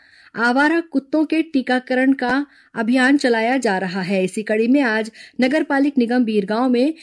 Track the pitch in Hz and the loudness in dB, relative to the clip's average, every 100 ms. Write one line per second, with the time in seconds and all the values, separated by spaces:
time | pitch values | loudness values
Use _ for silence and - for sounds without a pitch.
0 | _ _ - 185 233 247 294 330 330 277 | _ _ -16 -2 0 2 2 0 -2 -6
1 | 262 302 302 320 320 269 254 254 247 254 | -2 -2 0 -2 -2 -4 -2 -4 -2 0
2 | 262 269 247 262 285 _ _ - 226 262 | 2 0 0 -2 -4 _ _ -6 -2 2
3 | 254 285 262 226 226 262 240 190 185 190 | 4 2 2 0 0 0 0 -2 -2 -4
4 | 185 196 185 214 208 214 226 277 262 220 | -2 -2 -2 -4 -4 -2 2 2 2 -2
5 | 220 - - - 254 311 294 277 285 285 | -4 -12 -12 -2 0 0 0 0 0 0
6 | 233 247 226 214 196 214 262 240 269 320 | 0 0 0 0 -2 -2 0 0 0 -2